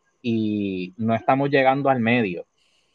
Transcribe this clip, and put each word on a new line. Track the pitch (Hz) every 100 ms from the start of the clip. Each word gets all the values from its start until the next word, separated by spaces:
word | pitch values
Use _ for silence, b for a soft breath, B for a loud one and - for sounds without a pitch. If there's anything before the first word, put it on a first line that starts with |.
| _ _
y | 120 113 107 104 101 92 90 -
no | 113 113
estamos | - 135 143
llegando | 139 131 135 139
al | 131
medio. | 113 123 104 85 - _ _ _ _